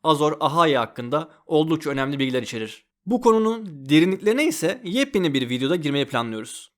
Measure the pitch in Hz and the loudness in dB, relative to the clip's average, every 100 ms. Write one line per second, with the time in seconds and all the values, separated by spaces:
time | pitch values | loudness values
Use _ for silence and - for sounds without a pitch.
0 | 160 147 151 156 135 160 165 131 113 - | 0 2 2 0 0 2 4 2 0 -6
1 | 120 147 160 _ - 151 160 160 143 135 | -4 -4 -4 _ 0 2 2 0 -2 -2
2 | 135 143 131 127 110 113 110 - _ _ | -2 -2 -2 -2 -4 -8 -10 -12 _ _
3 | 185 240 240 220 220 226 202 143 135 151 | -2 2 4 4 2 -2 -8 -12 2 4
4 | 180 190 208 254 311 311 160 202 185 233 | 4 2 0 2 0 0 -2 -4 -4 -2
5 | 277 202 165 135 120 127 135 175 147 143 | 0 0 0 0 -2 -2 0 0 0 -2
6 | 135 123 117 110 117 - - | -2 -4 -4 -8 -10 -16 -20